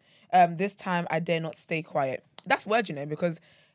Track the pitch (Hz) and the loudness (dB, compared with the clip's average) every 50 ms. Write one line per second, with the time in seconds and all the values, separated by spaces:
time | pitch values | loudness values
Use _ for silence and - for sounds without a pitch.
0 | _ _ _ _ _ - - 185 175 170 170 160 190 202 - - - 190 180 175 | _ _ _ _ _ 2 6 6 6 6 4 0 -4 -4 -4 -6 -4 -2 -2 -2
1 | 170 - 156 165 170 170 170 165 165 160 - - - - 170 160 156 - - 151 | -2 -2 -2 -2 0 0 -2 -2 -2 -4 -8 -10 -8 -4 -4 -4 -4 -2 -2 -2
2 | 139 135 123 - - _ _ - - - 262 - - 196 214 240 233 - 160 139 | 0 0 -2 -6 -8 _ _ -8 -2 0 0 0 2 2 2 2 2 0 -4 -8
3 | 143 151 151 147 180 175 160 - _ _ _ _ _ _ _ | -6 -6 -4 -2 -2 -2 -2 -4 _ _ _ _ _ _ _